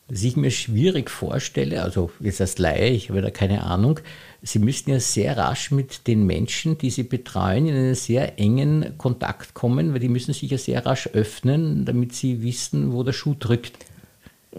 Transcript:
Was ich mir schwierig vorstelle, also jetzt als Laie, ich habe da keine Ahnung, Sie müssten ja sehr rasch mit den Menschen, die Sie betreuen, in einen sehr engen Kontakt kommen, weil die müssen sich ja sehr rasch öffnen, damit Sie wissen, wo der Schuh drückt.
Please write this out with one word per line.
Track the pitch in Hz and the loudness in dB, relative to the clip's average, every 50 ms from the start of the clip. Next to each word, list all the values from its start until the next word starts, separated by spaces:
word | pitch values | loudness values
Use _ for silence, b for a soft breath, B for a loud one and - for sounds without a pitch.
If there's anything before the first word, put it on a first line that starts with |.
| _ - | _ -10
Was | 123 95 | -4 0
ich | 107 123 120 | 0 2 2
mir | 151 139 131 | 2 2 2
schwierig | 120 - - 120 107 107 151 185 185 139 - - | 0 0 -2 0 2 4 4 4 2 2 -2 -4
vorstelle, | - - - - - - - - - 139 135 147 - - | -6 -6 -6 -4 -4 -4 -4 -4 -2 -2 -2 0 -2 -2
also | 90 90 - 98 87 85 - - | -4 -2 0 0 -2 -2 -4 -4
jetzt | - 101 95 - | -4 -4 -2 0
als | 95 92 - - | -2 -2 0 0
Laie, | 90 80 73 - 98 123 | 2 2 2 2 2 2
ich | 127 107 - - | 2 0 -2 -2
habe | 98 98 | -2 -2
da | 95 107 | -2 -2
keine | - - 98 95 101 - | -2 0 2 2 2 0
Ahnung, | - - 90 92 107 143 156 156 B B B B B B B B | 0 0 2 4 4 4 2 0 B B B B B B B B
Sie | - - - 107 | -12 -2 2 2
müssten | 104 123 139 - - 143 | 2 2 2 -2 -2 0
ja | 135 127 | 0 0
sehr | - - - 113 101 139 113 | 0 0 0 0 0 0 0
rasch | - 78 62 - - - - | 0 0 0 0 -4 -2 0
mit | 143 139 139 - - - - | 0 0 0 -2 -8 -4 0
den | 120 113 107 101 | 2 4 4 4
Menschen, | 92 82 80 - - - - - 160 156 - | 4 2 2 -2 -2 -4 -4 -2 -2 -2 0
die | - 127 | -2 -2
Sie | - - | -2 -2
betreuen, | 113 - 131 - - - - 95 92 92 98 123 156 | -4 -4 -4 -6 -6 -6 -4 0 0 2 2 2 2
in | 160 143 | 2 2
einen | 131 131 127 127 | 2 2 2 0
sehr | - - - 113 131 - - - - | 0 0 0 0 0 0 -2 -2 0
engen | 104 104 120 135 143 147 151 156 - - 147 | 2 4 4 4 4 2 2 2 0 -2 -6
Kontakt | 151 - 127 123 - - - - - - - | -2 -2 -2 -2 0 -4 -6 -6 -8 -12 -18
kommen, | - - - 117 123 143 165 160 | -8 -2 0 0 2 2 2 0
weil | 135 120 | 0 0
die | 120 123 | 0 0
müssen | 120 123 - - | 0 0 -2 -4
sich | 139 - - 131 | -6 -6 -4 -4
ja | 139 123 | -4 -4
sehr | - 127 123 123 - | -2 -2 -2 -2 0
rasch | 131 135 - - - | 0 -2 -2 -4 -2
öffnen, | - 110 107 - - - - 127 143 160 165 151 147 143 131 | 0 0 0 0 -2 -2 0 2 2 2 2 0 0 0 0
damit | - 127 123 123 120 - | 0 0 0 0 -2 -4
Sie | - - 131 123 113 | -4 -2 -2 -2 -2
wissen, | 113 123 123 - - - 151 143 143 135 | -2 -4 -4 -4 -6 -4 -2 0 0 0
wo | 120 123 | 0 0
der | 127 131 | 0 -2
Schuh | 127 - - 151 139 - | -2 -2 -2 -2 -2 -2
drückt. | - 107 120 120 - - - b b b b b b b b b b b b b _ _ - | 0 0 0 0 0 -6 -16 b b b b b b b b b b b b b _ _ -6